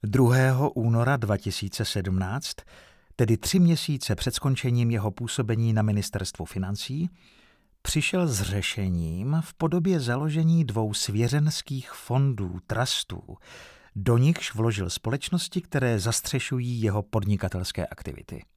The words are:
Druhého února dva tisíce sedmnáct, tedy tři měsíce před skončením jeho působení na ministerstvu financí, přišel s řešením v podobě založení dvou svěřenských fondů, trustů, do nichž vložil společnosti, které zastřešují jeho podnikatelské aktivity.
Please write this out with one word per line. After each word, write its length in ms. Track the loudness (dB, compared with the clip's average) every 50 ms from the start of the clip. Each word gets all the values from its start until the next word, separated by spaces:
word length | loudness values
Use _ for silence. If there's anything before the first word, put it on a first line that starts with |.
Druhého 680 | -4 2 4 6 6 6 6 6 6 4 4 2 2 0
února 460 | 0 0 2 2 4 4 4 2 2
dva 200 | 2 2 0 0
tisíce 480 | 0 -2 -4 -6 -4 -6 -8 -4 -4 -4
sedmnáct, 720 | -2 -2 -2 -2 0 0 0 0 -2 -4 -6 -6 -8 -10 -12 -16 -20 -20 -20 -20 -20 -20 _ _ _ 0
tedy 200 | 0 4 4 4
tři 220 | 2 2 0 4 6
měsíce 560 | 6 6 6 2 0 -4 -4 -4 -2 -2 -2
před 200 | -2 -2 -4 -4
skončením 560 | -2 0 0 0 0 0 0 2 2 2 2
jeho 200 | 2 0 0 -2
působení 640 | -2 -4 -6 -6 -2 -2 0 0 0 2 2 2
na 100 | 4 4
ministerstvu 640 | 2 2 2 0 -2 -2 -4 -6 -6 -6 -6 -8 -10
financí, 680 | -8 -6 -6 -4 -4 -4 -6 -6 -8 -6 -4 -4 -6 -6 _ _ _ _ _ _ _ _ _ _ _ _ _
přišel 460 | _ -2 0 0 0 0 0 2 2 2
s 140 | 0 0
řešením 960 | -2 -2 -2 -2 -2 -4 -4 -2 -2 0 0 0 -2 -2 -4 -4 -2 -2 -2 -2
v 140 | -2 -4 -6
podobě 460 | _ -2 0 0 0 2 2 0 0
založení 640 | 0 0 -2 0 -2 -2 0 2 2 4 4 4 2
dvou 300 | 0 0 -2 -2 -2 -2
svěřenských 960 | -4 -4 -2 0 0 2 2 2 2 2 0 0 -2 -8 -8 -8 -10 -10 -12
fondů, 680 | -16 -18 -6 -2 0 2 2 2 0 -2 -4 -6 -6 -10 -6
trustů, 720 | _ -2 -2 0 -2 -2 -4 -4 _ -10 -14 -12 -16 -20 -20 _ -20 -20 -20 -20 -20 -20 -20 _ -12 _
do 220 | -2 2 4 4 6
nichž 360 | 6 4 4 2 -2 -8 -4
vložil 360 | 0 0 0 0 0 -4 -4
společnosti, 720 | -4 -4 -4 -2 -4 -2 -2 -2 -2 -2 -2 -2 -6 -6
které 360 | -6 -2 -2 0 2 2 2 2
zastřešují 800 | 0 0 -2 -2 -4 -2 -2 -2 -2 -2 -4 -2 -2 -2 -2 0
jeho 220 | 2 2 2 0
podnikatelské 840 | -2 0 0 0 2 2 2 2 0 -2 -2 -2 -4 -4 -4 -6 -6
aktivity. 580 | -6 -8 -10 -10 -12 -12 -12 -12 -14 -14 -14 -14 _ _